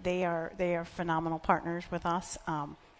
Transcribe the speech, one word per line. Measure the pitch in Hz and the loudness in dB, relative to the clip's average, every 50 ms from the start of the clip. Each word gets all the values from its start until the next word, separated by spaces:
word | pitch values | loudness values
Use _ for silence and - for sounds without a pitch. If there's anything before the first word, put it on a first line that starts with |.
| - | -2
they | 185 180 180 185 | 0 0 2 2
are, | 175 170 165 165 165 - - | 2 2 0 -2 -4 -2 -2
they | 180 175 175 170 | 0 2 2 0
are | 170 | 0
phenomenal | 165 - - 180 170 165 160 165 165 165 160 | -4 -6 -4 0 2 2 2 2 2 0 0
partners | - - 190 160 - 170 170 170 175 - | 4 4 4 4 4 0 -2 -2 -4 -4
with | - 170 - | -4 -2 0
us. | 180 170 180 185 - - - - - | 0 0 0 0 -2 -6 -6 -4 -2
Um, | 165 151 147 151 - - - - - - | -2 -2 -2 -4 -6 -12 -18 -20 -20 -12